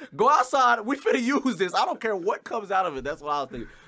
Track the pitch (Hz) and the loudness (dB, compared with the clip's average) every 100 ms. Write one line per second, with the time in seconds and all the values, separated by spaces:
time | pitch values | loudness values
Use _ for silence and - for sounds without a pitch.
0 | 285 143 247 311 - 269 247 233 214 277 | -10 0 4 4 4 4 4 4 0 -2
1 | 453 262 240 277 262 175 185 180 254 262 | 2 2 2 0 0 -2 0 0 0 -2
2 | 220 196 180 - - 233 190 190 180 135 | -4 -2 -2 -4 -4 -8 -2 -2 -2 -4
3 | 131 147 147 147 135 123 - - | -8 -8 -4 -4 -4 -10 -16 -18